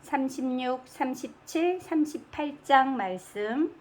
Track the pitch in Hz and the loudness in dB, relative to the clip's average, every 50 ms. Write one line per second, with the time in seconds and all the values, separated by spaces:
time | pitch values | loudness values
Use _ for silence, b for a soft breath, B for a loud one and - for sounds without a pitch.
0 | - - - 269 269 262 262 - 262 262 254 254 254 254 254 254 254 - - - | -10 -4 -2 -2 -2 -2 -4 -4 -4 -4 -2 -2 -2 -2 -2 -4 -6 -14 -6 -4
1 | - 254 262 269 - 247 - - - - - 330 330 349 359 370 - - 339 320 | -4 -4 -4 -6 -8 -12 -12 -14 -20 -6 -2 0 2 2 0 0 -4 -2 2 2
2 | 302 302 - 320 - - - - 302 294 277 - - - 277 269 262 262 269 247 | 2 2 0 -10 -12 -12 -8 -6 -4 -4 -6 -8 0 6 6 6 6 6 2 -2
3 | 202 185 185 185 - - - 208 208 214 226 269 311 359 - - | -2 -4 -4 -6 -8 -10 -6 -6 -4 -2 0 0 0 0 -2 -8